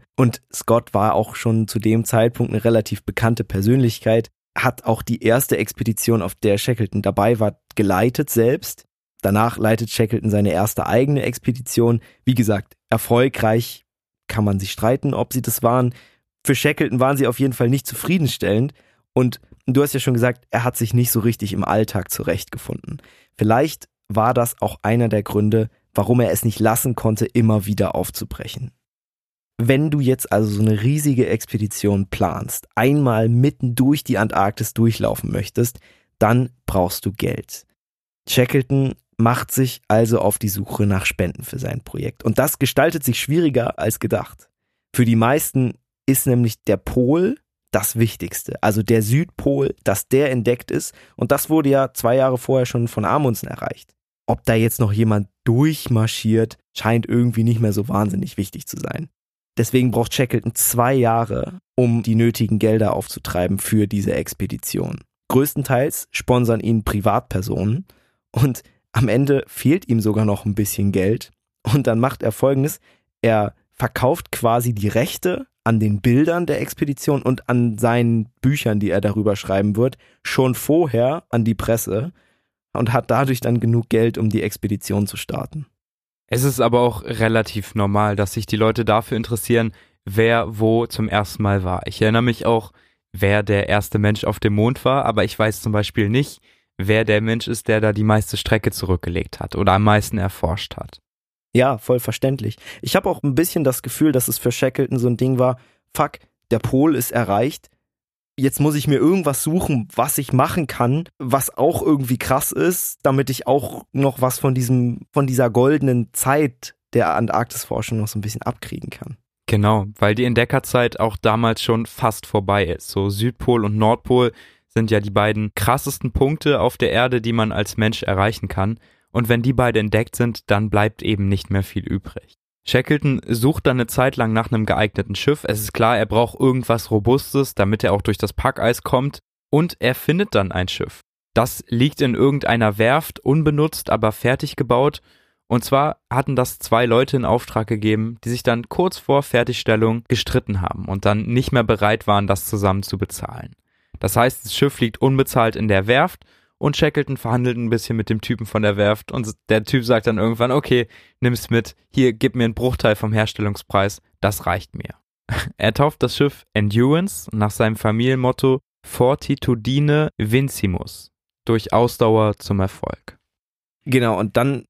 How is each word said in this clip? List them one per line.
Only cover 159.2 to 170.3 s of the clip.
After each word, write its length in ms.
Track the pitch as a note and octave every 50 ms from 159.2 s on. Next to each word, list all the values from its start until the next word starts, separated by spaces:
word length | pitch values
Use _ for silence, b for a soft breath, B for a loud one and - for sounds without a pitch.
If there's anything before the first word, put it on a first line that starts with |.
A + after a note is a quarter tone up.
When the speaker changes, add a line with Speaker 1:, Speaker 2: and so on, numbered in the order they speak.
| A2+ G#2+ - - _ -
Speaker 2:
der 160 | A2 A2 G#2
Typ 200 | - - C3 A#2
sagt 220 | A#2 B2 A2+ -
dann 120 | A#2+ A2 G#2+
irgendwann, 320 | G#2+ A2+ A#2 A2 A#2+ B2+
"Okay, 380 | C3 D3 - - C3 A#2+ A#2 b b b b b b b
nimm's 300 | B2 A#2+ A#2+ - - -
mit, 240 | A#2 A#2 G#2+ - - _ _ _
hier, 220 | - C#3 C3 B2+
gib 220 | A2+ A2 - A#2+ -
mir 100 | B2+ A#2
einen 100 | A#2 A2
Bruchteil 420 | - A#2+ B2+ B2 - - A2+ G#2+
vom 160 | - - G#2+
Herstellungspreis, 920 | A2 G#2+ A2 - - - G#2+ G2+ G2+ - - _ - G2 G2 G#2 - - _ _ _ _
das 260 | - G2+ G2+ - -
reicht 280 | E2+ F2 F#2+ - - -
mir." 200 | - - - - _ _ _ _ _ _ -
<laughs> 280 | - E2+ - D2+ -
Er 160 | - - A2
tauft 300 | A2 - C#3+ D3+ - -
das 140 | C3 B2 -
Schiff 280 | - C#3+ C#3+ - - _ _
Endurance 800 | _ G#2+ G#2 G#2 G#2 A#2 B2 C3+ D3+ E3+ - G3 - - - -
nach 180 | - G#2+ G#2 G#2
seinem 260 | - - A#2 A2 A2
Familienmotto 840 | - - A2 G#2+ A2+ A#2+ B2+ C3 C3 B2+ B2+ B2+ - - C3+ C3 C3+ - _ _ _ _
Fortitudine 1300 | - - - B2 B2+ C#3+ - - - C#3 - - - B2 A2+ G#2+ A#2+ C3 C#3+ D3 D3 D3 D3+ D#3 D#3 - -
Vincimus, 920 | A2 G#2